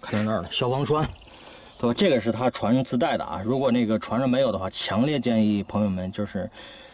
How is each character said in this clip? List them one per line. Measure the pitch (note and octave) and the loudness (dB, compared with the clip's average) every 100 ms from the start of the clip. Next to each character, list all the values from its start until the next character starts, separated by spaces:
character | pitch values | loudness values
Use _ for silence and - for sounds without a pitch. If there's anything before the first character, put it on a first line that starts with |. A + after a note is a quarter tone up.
看 | - G#2+ | -4 -2
到 | G#2+ | 0
那 | G#2+ | -2
儿 | |
了， | F2+ | -4
消 | - B2 | -2 -2
防 | C3 C#3 | 0 0
栓， | D3+ D#3 - - - - - - - | 0 0 -6 -20 -20 -20 -20 -20 -4
对 | A#3+ | -2
吧？ | A#3+ | 2
这 | G3+ | 4
个 | B2+ | 4
是 | G#2+ | 2
它 | A2+ G#2+ | 0 0
船 | - G#2 | 0 2
上 | C3 | 2
自 | C3 B2 | 2 0
带 | D#3 B2 | 0 0
的 | |
啊， | - E2+ | -4 -4
如 | G#2 C3 | -2 0
果 | C3 | 2
那 | B2 | 2
个 | A2 G#2+ | 2 0
船 | - A#2 | 0 0
上 | C3 | 2
没 | B2 | 2
有 | C3 | 2
的 | F#2+ | 0
话， | F#2 | -4
强 | - - G2 | -6 -2 0
烈 | C#3+ C#3+ | 2 0
建 | A#2+ A2+ | 2 2
议 | G#2+ G#2 | 4 2
朋 | G2 G#2 | 0 0
友 | G#2 | 0
们 | F#2 F#2 | 0 -4
就 | G2+ | -6
是 | G#2 G2 - - - - - | -6 -6 -8 -10 -20 -20 -20